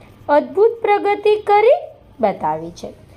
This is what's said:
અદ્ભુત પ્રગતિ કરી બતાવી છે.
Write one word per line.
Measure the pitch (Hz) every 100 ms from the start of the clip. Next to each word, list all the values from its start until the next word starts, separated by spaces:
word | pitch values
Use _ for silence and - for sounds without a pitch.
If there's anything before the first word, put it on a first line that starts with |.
| - - -
અદ્ભુત | 294 - 381 453 466
પ્રગતિ | 415 415 359 403 415 427
કરી | 415 415 440 698 - - _ -
બતાવી | 214 185 156 160 165
છે. | - - - -